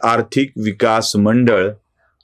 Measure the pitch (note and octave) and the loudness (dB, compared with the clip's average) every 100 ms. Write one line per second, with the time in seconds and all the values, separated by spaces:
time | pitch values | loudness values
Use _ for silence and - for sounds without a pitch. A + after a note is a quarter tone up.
0 | A2+ A#2 A2+ C3+ C3+ - G#2+ G#2 A#2 A2 | -2 -2 -2 -2 -4 -4 -6 -2 0 0
1 | A2 G#2 G#2 A#2+ A#2+ G2+ F#2+ G#2 _ _ | 0 0 2 2 2 2 0 -6 _ _
2 | _ _ | _ _